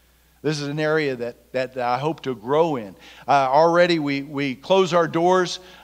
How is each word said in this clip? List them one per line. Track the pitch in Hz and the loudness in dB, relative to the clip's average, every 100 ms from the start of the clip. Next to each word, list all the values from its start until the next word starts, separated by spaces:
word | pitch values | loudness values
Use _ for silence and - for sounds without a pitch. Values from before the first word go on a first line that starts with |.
| _ _ _ _ | _ _ _ _
This | 143 151 | -6 -4
is | 143 | -6
an | 151 | -4
area | 156 156 143 123 | 0 0 -2 -4
that, | 117 - _ | -8 -12 _
that, | 131 131 | -6 -6
that | 131 123 | -4 -2
I | 123 | -2
hope | 151 147 | -4 -6
to | 135 117 | -8 -8
grow | 113 151 170 135 | -2 0 0 -2
in. | 98 82 - - - | -8 -16 -20 -8 0
Uh, | |
already | 139 131 143 170 170 175 170 | 2 4 4 4 4 4 2
we, | 143 139 | -2 -4
we | 143 139 139 123 | -6 -4 -4 -4
close | - 190 180 | 0 2 4
our | 170 160 | 2 2
doors, | 165 175 185 175 - - - | 0 2 2 0 -6 -16 -20